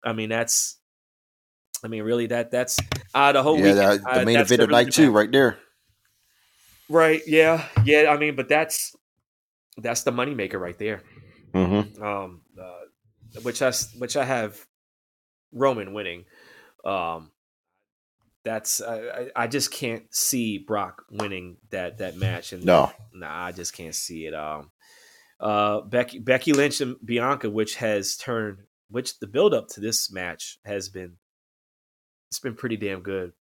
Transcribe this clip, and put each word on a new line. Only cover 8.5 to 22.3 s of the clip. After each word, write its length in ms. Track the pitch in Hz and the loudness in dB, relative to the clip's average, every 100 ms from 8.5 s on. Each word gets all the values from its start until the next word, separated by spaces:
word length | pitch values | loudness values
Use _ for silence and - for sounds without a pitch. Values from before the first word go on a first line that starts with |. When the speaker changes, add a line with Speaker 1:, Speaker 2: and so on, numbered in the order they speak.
| 147 160 - - - _ _ _ _ _ _ _ - | 2 2 -4 -6 -12 _ _ _ _ _ _ _ -10
Speaker 1:
that's 260 | 113 117 | -6 -2
the 80 | - | -2
moneymaker 480 | 123 127 135 98 98 | -2 -4 -2 -6 -6
right 180 | 90 87 | -8 -8
there. 240 | 107 101 - - - _ _ | -6 -6 -12 -20 -20 _ _
Speaker 2:
Mm-hmm. 480 | 92 92 101 104 107 | 0 2 2 0 -6
Speaker 1:
Um, 380 | 107 101 95 90 _ 87 | -6 -6 -8 -16 _ -20
uh, 800 | 92 90 92 _ _ _ - - | -20 -20 -20 _ _ _ -20 -12
which 200 | 117 120 | -8 -2
I 60 | 135 | -2
s-, 260 | 120 - 113 | -2 -8 -10
which 200 | 123 151 | -6 -4
I 80 | 131 | -2
have 380 | 131 110 101 - _ _ _ _ _ _ _ _ | -2 -4 -10 -20 _ _ _ _ _ _ _ _
Roman 420 | 120 135 120 95 | -2 0 0 -6
winning. 320 | 101 95 87 87 _ _ - _ _ - | -8 -8 -10 -16 _ _ -20 _ _ -4
Um, 460 | 98 85 82 80 _ _ _ _ _ _ _ _ _ _ _ | -4 -4 -8 -12 _ _ _ _ _ _ _ _ _ _ _
that's, 380 | - 110 - - | -8 -8 -4 -6
I, 160 | 113 113 | -6 -8
I, 300 | 120 120 127 - | -8 -10 -8 -4
I 120 | 117 | -2
just 240 | 139 - | -2 -4
can't 320 | - 127 113 _ | -4 -6 -8 _
see 440 | - - 131 113 101 | -4 -2 -2 -2 -4
Brock 480 | 98 107 92 - _ | -4 -4 -4 -10 _
winning 480 | 104 104 95 90 87 _ | -8 -8 -8 -14 -20 _
that, 300 | 101 90 110 | -8 -8 -8
that 180 | 92 87 | -12 -6
match. 340 | 107 | -6